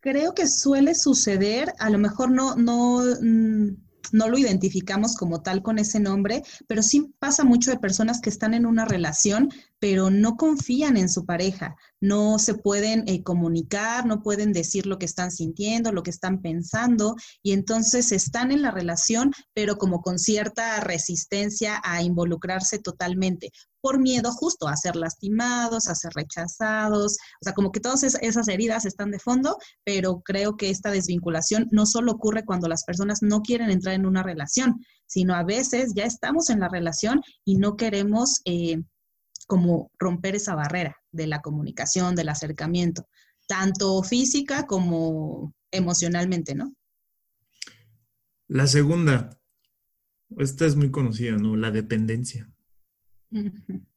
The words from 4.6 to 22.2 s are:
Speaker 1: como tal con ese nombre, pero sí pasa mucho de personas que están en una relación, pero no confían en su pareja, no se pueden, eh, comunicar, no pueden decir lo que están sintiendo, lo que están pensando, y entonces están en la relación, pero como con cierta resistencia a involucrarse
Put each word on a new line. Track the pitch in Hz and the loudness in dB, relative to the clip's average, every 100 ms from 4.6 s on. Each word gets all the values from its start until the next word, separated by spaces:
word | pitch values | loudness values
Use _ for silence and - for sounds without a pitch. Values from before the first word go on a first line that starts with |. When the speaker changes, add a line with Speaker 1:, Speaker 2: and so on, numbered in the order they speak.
| 190 190 185 196 220 - | 2 -2 -2 0 0 0
Speaker 1:
como | 175 165 | -2 -2
tal | - 190 | -2 -2
con | 190 220 | -2 0
ese | 214 220 | 0 0
nombre, | 202 196 196 240 302 - - | 2 2 0 -2 -6 -18 -6
pero | 214 | 2
sí | 214 285 302 - | 4 4 2 -4
pasa | 277 285 | -2 2
mucho | 277 240 254 | 6 6 4
de | 254 | 0
personas | 202 190 226 240 | -2 0 0 0
que | - | -4
están | 196 220 | -2 0
en | 226 233 | 2 2
una | 226 226 | 2 2
relación, | 190 160 156 208 208 285 - - _ | 0 -2 0 2 4 2 0 -20 _
pero | 208 190 190 | 0 2 4
no | 196 214 226 | 4 4 4
confían | 320 294 - 247 302 233 | 2 2 0 0 4 4
en | 185 | 2
su | 185 175 | 0 -4
pareja, | 170 190 190 - 156 _ _ | -2 -2 -4 -10 -12 _ _
no | 196 208 208 214 | 2 4 4 4
se | 214 | 2
pueden, | 214 202 202 214 226 220 | 0 0 0 2 0 0
eh, | 185 | -2
comunicar, | 185 175 170 165 165 202 220 233 240 | 0 0 2 0 -2 -4 -2 -2 0
no | 214 | -2
pueden | 214 208 208 | -2 0 2
decir | 180 165 196 196 | 0 0 -4 -4
lo | 190 | -4
que | 180 | -6
están | - 180 | -6 -6
sintiendo, | 175 160 165 208 226 226 | -4 -6 -4 -2 -2 -2
lo | 196 | -2
que | 170 | -4
están | 165 185 190 | -6 -4 -4
pensando, | 180 165 170 214 240 233 208 233 - - | -2 -6 -4 -2 2 4 2 -2 -12 -8
y | 202 | 0
entonces | 196 196 226 220 247 240 | 0 2 0 2 2 2
están | 190 - 233 247 | 0 -2 -2 0
en | 285 | 2
la | 277 | 2
relación, | 190 175 170 - 220 269 277 - | -2 -4 -2 0 2 2 0 -8
pero | - 208 208 | -4 -2 0
como | 190 175 | 0 0
con | 180 180 | -2 -2
cierta | - 208 208 - 226 220 | 0 0 0 -4 -4 -4
resistencia | 208 170 - 175 - 202 208 208 214 208 | -4 -4 -4 -6 -4 -4 -4 -2 -4 -4
a | 185 170 | -4 -2
involucrarse | 175 175 | 0 0